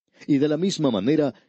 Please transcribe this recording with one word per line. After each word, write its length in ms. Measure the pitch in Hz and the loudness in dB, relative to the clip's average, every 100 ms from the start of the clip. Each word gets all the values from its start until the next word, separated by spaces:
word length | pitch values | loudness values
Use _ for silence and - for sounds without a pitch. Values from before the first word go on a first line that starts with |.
| _ _ - | _ _ -2
Y 100 | 139 | 0
de 100 | 139 | 0
la 100 | 151 | 0
misma 340 | 190 160 143 | -2 0 0
manera, 420 | 104 110 156 139 - | 0 0 0 0 -4